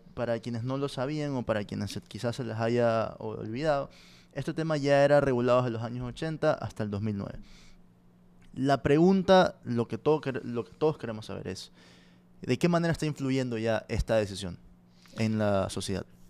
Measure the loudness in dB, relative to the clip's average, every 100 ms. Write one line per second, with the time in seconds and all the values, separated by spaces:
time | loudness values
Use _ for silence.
0 | -12 -6 -4 -2 -4 -6 -4 -4 -4 -4
1 | -4 -4 -4 -4 -2 -2 -2 -4 -6 -8
2 | -12 -6 -6 -4 -6 -2 2 4 4 2
3 | -2 -6 -10 -8 -8 -2 0 0 -4 -12
4 | -20 -20 -12 -8 -6 -4 -2 0 4 6
5 | 8 6 4 2 4 4 2 -2 -6 -8
6 | -8 -8 -8 0 0 0 -4 -6 -4 -2
7 | -2 -4 -6 -10 -18 -20 -20 -20 -20 _
8 | _ _ _ -20 -14 -2 0 2 4 6
9 | 6 6 6 6 6 0 -4 -2 -2 -2
10 | 2 2 0 -6 -4 -6 -6 -2 -2 -2
11 | -8 -10 -10 -10 -8 -10 -12 -20 -20 -20
12 | -20 -20 _ -10 -4 0 2 2 0 -2
13 | -4 -4 -2 -2 -2 -2 0 -2 -2 -4
14 | 0 0 0 -4 -10 -10 -16 -20 _ _
15 | -14 -4 0 2 2 2 0 -4 -4 -6
16 | -8 -16